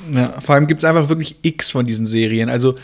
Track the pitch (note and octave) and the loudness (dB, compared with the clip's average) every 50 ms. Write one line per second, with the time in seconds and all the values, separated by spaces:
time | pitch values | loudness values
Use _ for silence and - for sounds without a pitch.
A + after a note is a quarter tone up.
0 | F#3 D#3+ C#3+ B2+ B2 B2+ - - - - C#3+ C#3+ D3+ D3 D#3+ D3+ - D#3+ E3 E3+ | -8 -4 -2 0 0 -2 -4 -6 -2 2 2 4 4 2 2 2 2 2 2 2
1 | D3 C#3+ D#3+ E3 D3+ - - _ - E3 D#3 - - - - C3 A#2+ A#2 A2+ A2 | 2 2 0 -2 -4 -8 -8 _ -4 -4 -4 -4 -6 -4 -2 -2 -2 -2 -2 -4
2 | A2+ G#2+ A2+ A2+ A2+ A2 A2+ A2+ A2+ A#2+ B2 B2 B2 C3 C3 - | -4 -2 0 0 0 0 0 0 0 0 0 0 0 0 0 -2